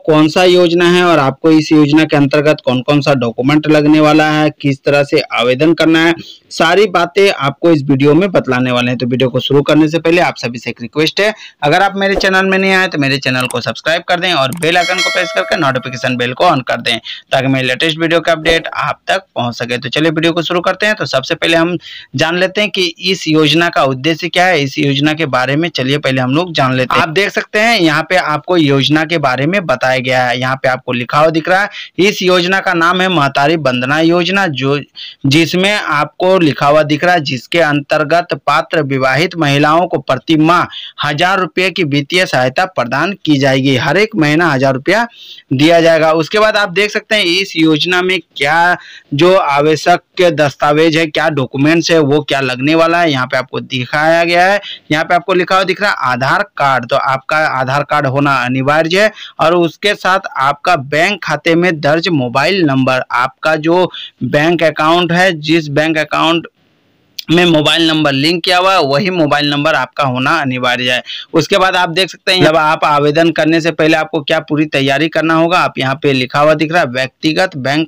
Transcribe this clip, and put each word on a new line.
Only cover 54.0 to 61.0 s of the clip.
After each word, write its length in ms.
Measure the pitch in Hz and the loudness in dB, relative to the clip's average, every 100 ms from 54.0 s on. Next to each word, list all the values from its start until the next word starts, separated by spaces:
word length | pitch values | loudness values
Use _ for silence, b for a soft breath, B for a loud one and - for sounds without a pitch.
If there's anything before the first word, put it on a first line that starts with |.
| 156 165 | 2 2
गया 220 | 170 170 180 | 2 2 2
है। 140 | 202 B B - | 2 B B -4
यहाँ 120 | 151 | -2
पे 120 | 165 175 | 0 0
आपको 180 | 170 | 0
लिखा 220 | 180 175 190 | -2 2 0
हुआ 80 | |
दिख 180 | 185 180 | 0 -2
रहा 100 | 202 | -2
है 200 | - 131 | -2 -2
आधार 320 | 123 131 175 202 - | -2 0 -2 -2 -2
कार्ड, 280 | 139 131 120 | 0 0 0
तो 100 | 139 | -2
आपका 420 | 139 135 - 156 156 | 0 -4 -2 -2 0
आधार 340 | 131 127 139 147 | -2 -2 -2 -2
कार्ड 180 | 147 143 | -2 0
होना 280 | 135 143 135 | 0 0 0
अनिवार्य 640 | 123 131 131 151 160 185 | 0 -2 0 0 2 2
है 100 | 214 208 B B | 0 -2 B B
और 160 | 156 175 | 0 2
उसके 380 | 170 - 202 202 | 0 -2 -4 -2
साथ 320 | 190 190 - - | -2 -2 -2 -4
आपका 360 | 135 143 - 175 | -2 -2 -2 -2
बैंक 440 | 131 147 | -2 0